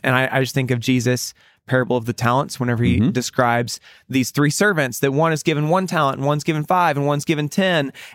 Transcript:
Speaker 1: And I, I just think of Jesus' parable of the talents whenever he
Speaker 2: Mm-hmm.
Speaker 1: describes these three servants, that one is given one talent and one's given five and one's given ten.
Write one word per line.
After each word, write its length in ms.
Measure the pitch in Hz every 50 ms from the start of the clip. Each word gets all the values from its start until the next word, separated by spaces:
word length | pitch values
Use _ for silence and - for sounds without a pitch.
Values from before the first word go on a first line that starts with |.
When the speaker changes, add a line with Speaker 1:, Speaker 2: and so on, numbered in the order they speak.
Speaker 1:
And 120 | - 131 131
I, 140 | 127 131 131
I 100 | - 135
just 140 | 131 120 -
think 160 | 139 131 123
of 80 | 127 117
Jesus' 540 | 113 - 131 123 113 123 127 123 - - - _ _ _ _ _ _
parable 300 | - 127 131 127 - 123
of 80 | 123 113
the 80 | 120
talents 480 | 113 - 117 117 123 135 151 - - -
whenever 240 | 127 123 120 113 117
he 140 | 120 87 85
Speaker 2:
Mm-hmm. 100 | 110 147
Speaker 1:
describes 720 | 120 127 120 - - - 127 120 117 120 120 117 - - - - - - _ -
these 220 | 127 135 123 -
three 200 | - 143 147 147
servants, 500 | - - 202 208 196 156 143 123 - -
that 120 | - 139
one 200 | 135 143 165 165
is 100 | 160 147
given 280 | - 165 151 143 151 151
one 160 | 170 190 190
talent 320 | 165 185 165 151 135 131 135
and 80 | 135
one's 180 | 143 147 147 -
given 180 | - 160 156 151
five 320 | - 185 180 175 165 147
and 100 | 143 143
one's 180 | 143 147 143 -
given 240 | - 160 147 151 143
ten. 440 | - - 190 185 175 156 139 135 - - - -